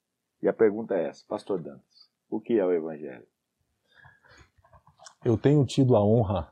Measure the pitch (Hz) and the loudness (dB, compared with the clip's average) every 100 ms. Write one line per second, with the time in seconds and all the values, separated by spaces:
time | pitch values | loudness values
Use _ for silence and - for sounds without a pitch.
0 | _ _ _ _ 98 95 113 107 113 98 | _ _ _ _ -4 2 0 0 -4 -4
1 | 73 - - 104 - 95 73 67 _ _ | -4 -10 -10 -10 -6 -8 -8 -18 _ _
2 | _ _ _ 107 - 113 90 87 80 76 | _ _ _ -10 -2 0 0 -2 -4 -12
3 | 73 64 - _ _ _ _ _ _ _ | -14 -18 -20 _ _ _ _ _ _ _
4 | - _ _ - _ _ _ _ _ _ | -20 _ _ -20 _ _ _ _ _ _
5 | - _ 123 110 139 147 123 - 131 113 | -20 _ -2 2 4 2 2 2 4 4
6 | 104 117 101 95 78 | 4 2 2 -4 -6